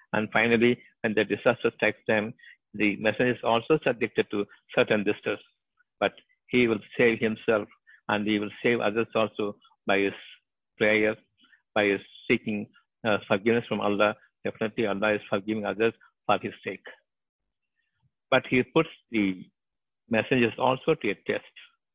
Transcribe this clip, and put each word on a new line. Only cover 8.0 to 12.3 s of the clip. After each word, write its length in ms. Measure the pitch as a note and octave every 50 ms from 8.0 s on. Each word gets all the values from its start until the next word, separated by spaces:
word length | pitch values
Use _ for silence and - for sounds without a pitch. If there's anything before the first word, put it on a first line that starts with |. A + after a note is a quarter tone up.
| _ -
and 180 | G#2 G#2 G#2
he 120 | G#2 G#2+ G2+
will 120 | G#2 G2+ - -
save 180 | - B2 A#2+ A2+
others 260 | A2 G#2+ G#2 A#2 A2+ - -
also 420 | A2+ A2 G#2 - - G#2+ G#2 G#2 _ _ _ _ _ -
by 120 | G2+ G2 G2
his 140 | G2 G2 F#2+ - - - - - _ _ _ _ _ _ _
prayer, 400 | - A2 G#2+ A2 G#2+ G#2+ G#2+ A2+ - _ _ _ _ _ _ _ _ _ _ -
by 100 | A2 G#2
his 160 | G2+ G2 G2 - - - - - -